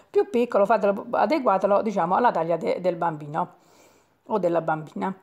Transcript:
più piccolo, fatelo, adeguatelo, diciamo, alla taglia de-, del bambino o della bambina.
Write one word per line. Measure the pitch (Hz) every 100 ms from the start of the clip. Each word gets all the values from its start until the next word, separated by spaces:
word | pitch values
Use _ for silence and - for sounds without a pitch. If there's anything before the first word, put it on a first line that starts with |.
| _
più | 403 403
piccolo, | 233 240 208 196
fatelo, | 220 202 202 -
adeguatelo, | - 208 311 247 190 196 202
diciamo, | 220 190 170 190
alla | 240
taglia | 185 165 165
de-, | - 180
del | 180 170
bambino | 170 156 151 156 175 - _ _ _ _ _ _ -
o | 220
della | 180 170
bambina. | 160 156 151 - 190 190